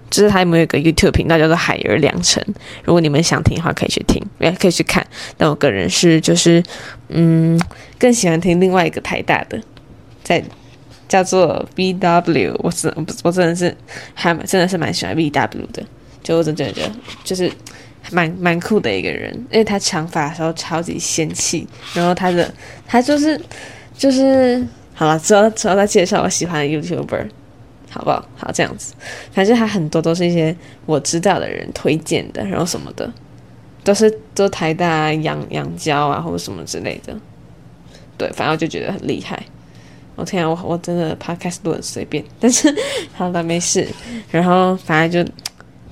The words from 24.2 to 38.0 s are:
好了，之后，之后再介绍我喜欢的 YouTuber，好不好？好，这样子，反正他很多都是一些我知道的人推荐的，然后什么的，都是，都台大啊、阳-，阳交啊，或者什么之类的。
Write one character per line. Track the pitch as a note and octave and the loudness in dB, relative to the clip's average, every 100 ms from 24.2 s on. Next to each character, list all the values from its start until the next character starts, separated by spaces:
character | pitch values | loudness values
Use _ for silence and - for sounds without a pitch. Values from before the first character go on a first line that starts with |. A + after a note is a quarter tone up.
| C4+ C4+ B3+ B3 A#3+ - - | 4 4 4 2 -2 -10 -14
好 | - D#3 | -2 2
了， | D#3+ | 2
之 | - G#3 | 4 6
后， | A3 | 6
之 | A3 G#3 | 2 0
后 | G3 | 2
再 | G#3 | 4
介 | G#3+ | 2
绍 | F3+ G3 | 2 2
我 | F#3 | 0
喜 | - | -2
欢 | E3+ D#3 | -4 -2
的 | C#3+ D3+ | -2 -2
YouTuber， | E3+ C#3+ C#3+ - G#3+ - - - - - - | -4 -6 -4 -6 -6 -12 -20 -20 -20 -20 -18
好 | - | -6
不 | - | -2
好？ | C#3 - - | -2 -4 -14
好， | - | -8
这 | - | -2
样 | D#3 - | -4 -4
子， | - - - - - | -14 -16 -16 -16 -6
反 | - G3 | 0 4
正 | A#3+ | 4
他 | A3 | 2
很 | G3+ D#3 | -2 -2
多 | E3 | 0
都 | E3 | 0
是 | E3+ F3 | 0 2
一 | |
些 | E3+ D#3+ E3+ - - | 2 0 -2 -12 -12
我 | - D3 | -2 -2
知 | - E3+ | 0 0
道 | G3 E3+ | 2 0
的 | A1+ | -2
人 | G1+ G1+ | -8 -10
推 | - B2 D#3 | -4 -2 -2
荐 | - D3+ - | -2 -4 -4
的， | - | -8
然 | G#2 - | -4 -2
后 | F3 | -2
什 | F#2 | -4
么 | C#2 | -8
的， | - A1 - - - - - - - | -8 -10 -10 -20 -20 -20 -20 -20 -4
都 | - | 0
是， | G3+ A3 G#3+ - | 4 4 2 -8
都 | - G3 | 0 0
台 | - D#3+ | 0 -2
大 | D#3+ F3 | 0 0
啊、 | D#3+ D#3 | 0 0
阳-， | D#3 D#3 D3+ - | -2 -4 -6 -6
阳 | D3 C#3+ E3+ | -8 -8 -6
交 | D#3+ D3 D3 | -2 0 0
啊， | C#3+ | -2
或 | E3 | -4
者 | F3 | -6
什 | - | -8
么 | F#2 | -12
之 | D#2 - | -10 -8
类 | F#2+ - - | -8 -8 -12
的。 | - - - - - - - - - | -14 -16 -20 -20 -20 -20 -20 -20 -20